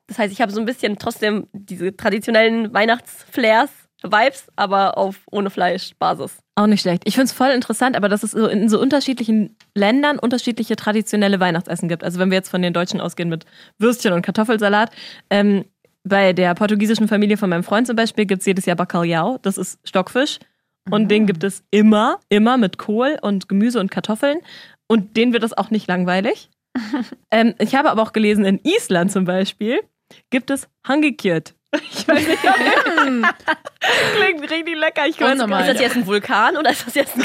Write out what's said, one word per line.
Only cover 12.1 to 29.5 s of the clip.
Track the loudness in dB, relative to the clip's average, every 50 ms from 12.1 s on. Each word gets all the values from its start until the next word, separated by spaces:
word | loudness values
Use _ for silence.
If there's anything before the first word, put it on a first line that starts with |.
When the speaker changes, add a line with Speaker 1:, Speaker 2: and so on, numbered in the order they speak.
| -2 0
Speaker 2:
wenn | 0 2
wir | 2 0
jetzt | -2 -2
von | -4 -2
den | -2 0 0
Deutschen | -2 -2 -2 -4 -6
ausgehen | -6 -6 -6 -6 -4 -4
mit | -4 -6 -8 _ _ -20 -20 -20 _ _
Würstchen | 0 0 0 2 0 0 0
und | 0 0
Kartoffelsalat, | -2 -2 -2 0 0 0 0 2 2 2 2 2 0 -4 -12 -20 -20 -20 -20 _ _
ähm, | 0 2 4 4 2 2 -2 -6 _ _ _ _ _ _ _
bei | 0 2 4 4 4 4
der | 4 2 2 2
portugiesischen | 0 0 0 2 0 2 0 2 0 2 2
Familie | 2 2 2 2 2 0
von | 0 0
meinem | 0 -2 -2
Freund | 0 0 0 2
zum | 0 0
Beispiel | 0 0 0 0 -2 0
gibt's | 0 -2 -2 0
jedes | -2 -2 0 0
Jahr | -2 -2
Bacalhau. | -2 -2 -2 -2 -2 0 0 0 0 0 -2 -4 -4 -4
Das | -4 -4 -4
ist | -8 -10 -10 -16 _ -4
Stockfisch. | -2 -2 -2 0 -2 -2 -2 -2 -4 -10 -14 _ _ _ _ _ _ _ _ -2
Und | 0 0 2
Speaker 3:
Mhm. | 2
Speaker 2:
den | 4 2 2 2
gibt | 0 -2 -4
es | -6 -6 -8 -8 _
immer, | 2 6 6 6 6 6 4 2 0 -4 -2 _
immer | 2 2 4 4 4 2
mit | 2 0 -2 -6
Kohl | -6 -4 -2 0 0 0 -2 -2
und | -2 -4 -4 -4 -4 -2
Gemüse | 0 0 0 2 0 0
und | -2 -2
Kartoffeln. | -4 -6 -4 -4 -4 0 0 0 0 -2 -6 -12 -20 -20 -20 -20 -20 _ _ _
Und | 0 2 2 0 0
denen | 2 2 2
wird | 2 0 0
das | -2 -2
auch | -4 -2 -2
nicht | -2 -2 0 0
langweilig. | 0 0 0 0 0 0 0 -2 -4 -4 -8 _ _ _ _ _ _
Speaker 3:
<laughs> | -10 -8 -6 -6 -6 -6 -8 -12 -18 _ _
Speaker 2:
Ähm, | 2 4 4 2 2 0
ich | -2 0 2
habe | 2 2 2
aber | 2 2
auch | 0 0 0
gelesen, | 0 2 2 4 4 4
in | 2 2 0 0
Island | 0 0 0 0 0 0 2 2 2
zum | 0 0 -2
Beispiel | 0 0 -2 -2 -4